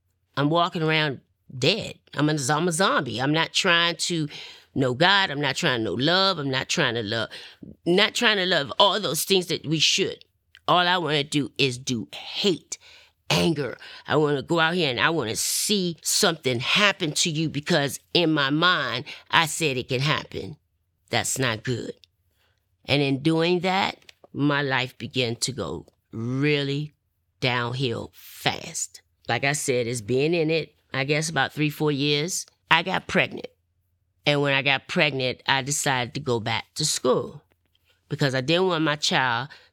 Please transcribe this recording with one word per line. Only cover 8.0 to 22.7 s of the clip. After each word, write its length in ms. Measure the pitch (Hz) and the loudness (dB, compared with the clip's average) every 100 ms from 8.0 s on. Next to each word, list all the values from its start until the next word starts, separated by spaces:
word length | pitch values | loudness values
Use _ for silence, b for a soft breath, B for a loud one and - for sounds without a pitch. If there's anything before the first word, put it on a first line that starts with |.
| 208 | 4
trying 240 | - 240 208 | 2 2 2
to 80 | 185 | 2
love 260 | 170 139 - | 0 0 2
all 200 | 196 202 | 2 2
those 260 | 180 151 | -2 -2
things 220 | - 190 175 | 2 0 0
that 200 | 156 - | -6 -2
we 120 | 156 | 0
should. 460 | - - 160 - _ _ _ - - | 2 2 -2 -4 _ _ _ -10 0
All 120 | 170 | 2
I 180 | 175 185 | 4 2
wanna 240 | 156 151 | 2 0
do 300 | 139 147 131 - | 0 -2 -2 0
is 180 | 135 123 | 0 0
do 320 | 131 120 - | -6 -6 -6
hate, 640 | - - - 202 165 - - B B B B - | -12 -12 -2 0 0 -4 -18 B B B B -2
anger. 480 | 160 175 147 127 - B B - | 0 2 0 -4 -8 B B -2
I 80 | 147 | 2
wanna 260 | 147 143 | 2 0
go 160 | - 165 | 0 2
out 160 | 160 | 2
here 160 | 180 147 | 2 0
and 80 | 113 | 2
I 120 | 143 | 2
wanna 260 | 165 110 104 | 2 -2 -2
see 640 | - - - 208 175 160 | -2 -2 0 0 0 -4
something 580 | - - 196 165 127 120 | -2 2 2 2 -2 -2
happen 520 | 127 180 202 190 160 | 0 2 2 2 -2
to 180 | - 175 | -2 -2
you 200 | 151 160 | 0 -2
because 500 | 143 - 170 139 - _ | -2 0 0 0 -4 _
in 180 | 165 160 | 0 2
my 160 | 156 135 | 2 2
mind, 560 | 147 175 170 131 120 139 B B | 2 2 2 0 -4 -8 B B
I 140 | - | 0
said 320 | 160 - 160 127 | 2 0 -2 -2
it 120 | - | -2
can 120 | 127 | 0
happen. 560 | 143 - - - - 151 _ _ _ _ - | 0 0 -2 -10 -10 -14 _ _ _ _ -4
That's 280 | 117 - - | -2 -2 -2
not 240 | 131 113 | -2 -2
good. 300 | - 117 - - _ _ _ _ _ _ _ | -4 -6 -6 -12 _ _ _ _ _ _ _